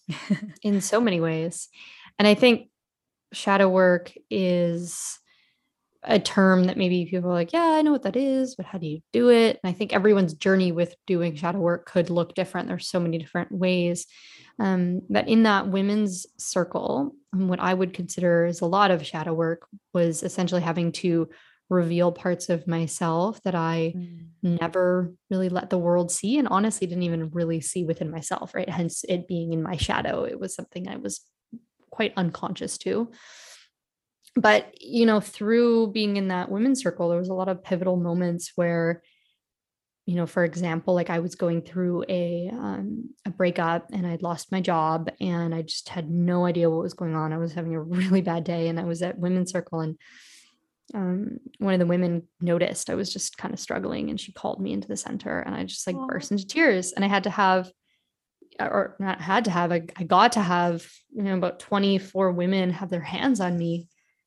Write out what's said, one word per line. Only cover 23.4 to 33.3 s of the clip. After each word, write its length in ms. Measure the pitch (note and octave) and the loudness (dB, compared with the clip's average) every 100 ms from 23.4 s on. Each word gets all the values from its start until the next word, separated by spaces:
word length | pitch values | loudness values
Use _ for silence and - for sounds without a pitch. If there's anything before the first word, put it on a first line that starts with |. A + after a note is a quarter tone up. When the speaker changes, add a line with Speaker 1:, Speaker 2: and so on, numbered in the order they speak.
Speaker 2:
that 100 | G3 F3 | -4 -2
I 380 | E3 E3 E3 F3+ | 0 0 -2 -4
Speaker 1:
Mm. 320 | F3 E3+ - _ F3 E3+ | -10 -14 -20 _ -2 0
Speaker 2:
never 520 | E3 F#3 F3+ F3+ F3 - - | 0 0 2 2 0 -6 -6
really 200 | F#3+ F#3 | -2 -2
let 200 | F3+ F#3 | -2 -2
the 80 | F3+ | 0
world 320 | E3+ F3 F3 | 2 2 2
see, 260 | - G3+ D4 | -2 0 0
and 100 | B3 | 2
honestly 400 | F#3+ G#3+ - F3+ | 2 0 0 -4
didn't 160 | F3 | -2
even 280 | F3 E3 D#3+ | -2 -2 -2
really 280 | E3+ E3 E3 | -2 -2 -2
see 240 | - F#3 | -4 -4
within 260 | D#3+ E3 D#3+ | -2 -2 -6
myself, 460 | E3 - - - - | -8 -6 -6 -6 -6
right? 140 | F3+ | -4
Hence 340 | E3+ E3 - - | -2 -4 -4 -4
it 180 | F3+ F3+ | -4 -4
being 240 | F3 E3 | -4 -2
in 100 | E3 | -2
my 140 | D#3+ C#3+ | -2 -2
shadow. 480 | - - - - | -2 -2 -2 -4
It 160 | - - | -4 -6
was 160 | F#3+ - | -8 -10
something 320 | - F3+ F#3 | -12 -10 -10
I 80 | - | -8
was 240 | G3+ - _ _ _ A3+ _ _ _ | -10 -10 _ _ _ -20 _ _ _
quite 240 | - G#3 - | -4 -2 0
unconscious 600 | F3 - - F3+ - - | -2 -2 -8 -6 -8 -6
to. 320 | F#3 G3 A#3 - - | -4 -2 -4 -8 -20